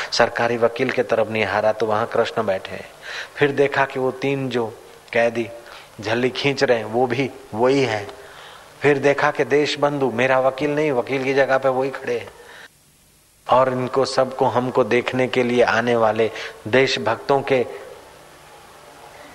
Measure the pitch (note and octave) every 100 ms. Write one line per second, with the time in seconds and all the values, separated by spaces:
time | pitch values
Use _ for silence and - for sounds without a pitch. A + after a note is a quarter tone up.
0 | - - A2+ - A#2 A#2+ A2+ - B2+ B2+
1 | A2+ A2 G#2+ A2 G2 G2+ G#2+ G#2+ A2 G#2+
2 | A2+ A#2 A2 - G#2 F#2+ - G2 - -
3 | - - - - C#3+ C#3 C#3 C#3 C3+ C3+
4 | C3 B2+ C3+ C#3 C3 A#2+ A2 - - -
5 | - A#2 A#2 A2+ G#2+ - - - - -
6 | G#2 A#2 B2+ A#2+ C#3+ C3 C3+ A#2+ G#2+ A#2
7 | B2+ A#2+ B2+ - - G#2+ B2+ C#3 B2 G#2+
8 | G2+ - - - - - - - C#3+ C#3
9 | C#3+ C#3 D3 D3 B2 C#3+ C#3+ C#3+ C#3+ C#3+
10 | C3 A2+ C3 C3 C3 C3 D3 D3 D#3 B2
11 | A2+ C3+ C3 C3+ C3 C3 C3 B2+ C#3 -
12 | - A#2+ G2+ - - - - _ _ _
13 | _ _ _ _ - A#2+ C3 B2+ B2 C3
14 | B2+ - B2 - B2+ A#2+ B2+ C3 A2+ A#2+
15 | - B2+ B2 B2+ A#2+ A#2+ A2+ A2 A#2+ A#2
16 | A2 A2 A2 - - - G#2+ B2+ C3 -
17 | A2 A2+ - C#3 - C3+ A2+ - - -
18 | - - - - - - - - - -
19 | - - -